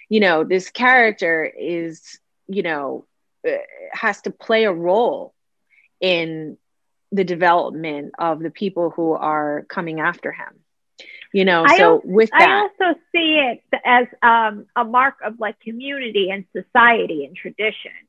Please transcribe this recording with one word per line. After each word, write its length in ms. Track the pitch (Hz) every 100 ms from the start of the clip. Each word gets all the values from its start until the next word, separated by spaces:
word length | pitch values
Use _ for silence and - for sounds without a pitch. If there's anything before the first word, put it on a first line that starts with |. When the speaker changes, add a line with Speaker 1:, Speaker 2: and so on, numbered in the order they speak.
| -
Speaker 1:
you 100 | 214
know, 240 | 190 160
this 260 | - 185 185
character 760 | - 254 254 226 214 175 160 151
is, 760 | - 143 170 165 160 - - _ _ -
you 160 | 196
know, 420 | 170 151 135 131 - _ _ _ 160
uh, 40 | 117 - 65 90
has 280 | - 220 196
to 80 | 202
play 340 | - - 220 220
a 80 |
role 600 | 170 175 202 226 120 - _ _ _ _ _ _ _
in 560 | 185 170 165 160 156 - _ _ _ _ _
the 100 | 202
development 880 | 180 170 175 175 127 143 160 147 143 -
of 200 | 165 156
the 100 | 160
people 380 | - 196 175 170
who 240 | 160 165
are 520 | 156 151 151 151 147 -
coming 300 | 196 170 160
after 320 | 160 170 -
him, 280 | 143 - - _ _ _ - - - -
you 120 | 196 190
know? 180 | 170 277
Speaker 2:
I 100 | 359
Speaker 1:
So 60 | 175 165
Speaker 2:
al-, 60 |
Speaker 1:
with 260 | - 190 226
Speaker 2:
I 60 | 302
Speaker 1:
that 300 | 339 403 403 -
Speaker 2:
also 200 | 359 330 _
see 280 | 339 320 311
it 220 | 262 226 _ 254 -
as, 220 | 247 240 -
um, 440 | 240 233 220 208 - 254
a 80 |
mark 320 | 226 247 269 -
of, 160 | 214 233
like, 200 | 214 -
community 680 | 226 226 269 277 240 202 185
and 140 | 196 190 -
society 720 | - 247 233 226 175 156 139
and 100 | 185
tradition, 560 | 185 - 214 208 - -